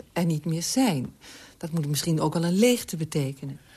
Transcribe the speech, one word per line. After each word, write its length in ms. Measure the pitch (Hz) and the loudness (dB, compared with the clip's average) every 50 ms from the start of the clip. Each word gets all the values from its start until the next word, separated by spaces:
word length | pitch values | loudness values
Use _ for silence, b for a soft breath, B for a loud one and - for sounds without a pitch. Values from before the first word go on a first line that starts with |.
| - - | -12 -6
er 120 | - 170 175 | -4 0 0
niet 200 | 170 156 151 - | 0 0 0 0
meer 180 | 170 160 170 | -2 -2 -2
zijn. 520 | 165 - - 262 269 220 160 131 123 - - - B B B B B B B | -2 -2 2 2 2 2 2 0 -2 -6 -10 -16 B B B B B B B
Dat 140 | B 175 160 | B -8 -4
moet 160 | 165 170 143 | -2 -2 -2
misschien 340 | 143 147 135 - 175 160 151 | -2 -2 -2 0 0 2 2
ook 140 | 156 156 156 | 2 0 0
wel 100 | 170 165 | 0 2
een 140 | 170 180 196 | 2 4 6
leegte 380 | 233 247 247 233 - - - | 6 6 4 2 -2 -6 -6
betekenen. 640 | 160 160 - - 156 135 131 139 - 147 135 139 - B B B | -6 -6 -4 -2 -2 -2 -2 -4 -8 -10 -10 -10 -12 B B B